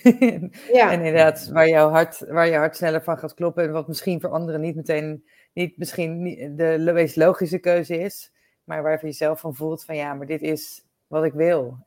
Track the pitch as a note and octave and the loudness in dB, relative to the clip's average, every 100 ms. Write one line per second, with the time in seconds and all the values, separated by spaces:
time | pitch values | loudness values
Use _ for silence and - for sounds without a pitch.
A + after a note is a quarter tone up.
0 | B3 A#3 B3 - F3+ - - B3 G#3 F3 | 4 6 4 0 -8 -12 2 4 6 2
1 | D#3+ D#3+ D#3 D#3 - D#3+ D#3+ D#3+ D3+ D#3+ | 2 6 6 4 -2 2 6 6 6 4
2 | E3 - - D#3+ E3+ D#3 D#3 - E3+ D#3+ | 2 -2 -6 0 2 2 0 -2 -2 -2
3 | D#3+ D#3+ D3+ - E3+ E3+ E3 D#3 D3 D3+ | -4 -6 -8 -6 -4 -2 -4 -4 -8 -8
4 | - E3+ F3+ D#3+ E3 D#3 D#3+ D#3+ D#3 D#3 | -6 -4 -2 -4 -4 -6 -6 -6 -4 -4
5 | D#3 D3+ _ _ _ - F3+ - F3 - | -4 -10 _ _ _ -6 -6 -6 -10 -6
6 | E3 E3+ F3 - C#3+ D3 E3 D#3+ E3 E3+ | -6 -6 -8 -8 -10 -2 0 0 2 2
7 | E3 D#3+ D#3+ F#3 E3+ F3+ F3+ F3 D#3 E3 | 0 4 4 4 -2 -4 0 0 0 -6
8 | G3 - - _ _ _ - D#3+ D3+ D#3 | -8 -10 -20 _ _ _ -12 -6 -2 -4
9 | D#3 C#3+ D#3 D#3 E3 C3 D#3 D#3 - D#3 | -4 -4 -4 -4 -8 -8 -8 -8 -10 -10
10 | C#3+ C#3 C#3 D#3 D#3 D3+ - - _ _ | -8 -10 -8 -8 -4 -6 -8 -20 _ _
11 | _ D#3 D#3+ C#3+ E3+ E3+ B2 B2+ | _ -4 -2 0 0 0 -2 -10